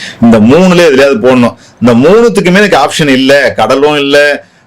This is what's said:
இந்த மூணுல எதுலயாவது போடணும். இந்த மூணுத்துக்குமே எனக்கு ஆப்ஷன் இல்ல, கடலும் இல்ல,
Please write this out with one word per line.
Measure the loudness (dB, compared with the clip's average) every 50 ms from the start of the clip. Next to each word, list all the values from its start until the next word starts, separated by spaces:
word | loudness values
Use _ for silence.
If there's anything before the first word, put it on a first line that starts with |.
| -16 -14 -6 -2
இந்த | 0 2 2 2
மூணுல | 2 2 2 2 2 2 2 2
எதுலயாவது | 0 0 2 2 0 0 0 0
போடணும். | 0 0 0 0 0 -2 -4 -8 -20 -20 _ -4
இந்த | -2 0 2 2 2 2
மூணுத்துக்குமே | 2 2 2 0 0 -2 -2 0 0
எனக்கு | 0 0 0 0
ஆப்ஷன் | -2 -2 -2 -4 -4 -2
இல்ல, | -2 -2 0 0 0 0 0 0 -2 -2
கடலும் | -4 -2 -2 0 0 0 0 -2
இல்ல, | -2 -2 0 0 0 0 0 -2 -4 -10 _ _ _ _